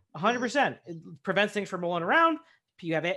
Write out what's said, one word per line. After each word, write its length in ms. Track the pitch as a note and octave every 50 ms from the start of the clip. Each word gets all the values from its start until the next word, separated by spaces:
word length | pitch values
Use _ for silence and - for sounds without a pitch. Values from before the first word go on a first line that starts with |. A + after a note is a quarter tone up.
| _ _ -
A 60 | D3+
hundred 220 | E3+ G#3+ A#3+ B3
percent. 360 | B3 A#3 - C#4+ B3+ E3+ B2 - _
It 120 | - E3+ D#3+ D#3+ F#3 E3+ - -
prevents 320 | G3 F3 F#3+ G#3 G3+ -
things 140 | G#3 G3 F3
from 120 | G3 F3+
rolling 220 | F3+ E3+ F3 F3 E3
around. 340 | F#3+ C4 D#4+ E4 E4 D#4+ D#4 - _ _ _ _ _ _ _
You 120 | F3+ E3 D#3+
have 120 | D#3 D3+
e-, 100 | F3 F#3+